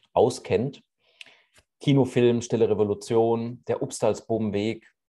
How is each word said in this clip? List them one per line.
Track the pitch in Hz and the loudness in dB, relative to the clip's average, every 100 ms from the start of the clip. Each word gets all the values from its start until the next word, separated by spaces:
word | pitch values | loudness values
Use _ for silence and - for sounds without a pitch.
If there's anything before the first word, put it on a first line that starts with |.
| _ | _
auskennt. | 87 117 - - 92 - - _ _ _ - - _ _ _ _ _ | 2 2 0 -4 -2 -2 -8 _ _ _ -20 -20 _ _ _ _ _
Kinofilm, | 151 139 127 127 120 117 | 2 4 4 2 2 2
Stille | - 113 110 | -2 0 2
Revolution, | 104 104 101 - 113 117 113 117 123 - | 2 0 -2 -2 2 2 0 -4 -8 -6
der | 117 | -6
Upstalsboom-Weg. | 131 - 113 104 - 110 110 101 107 - _ _ | -6 -2 -2 -2 -4 -4 -2 -2 -4 -6 _ _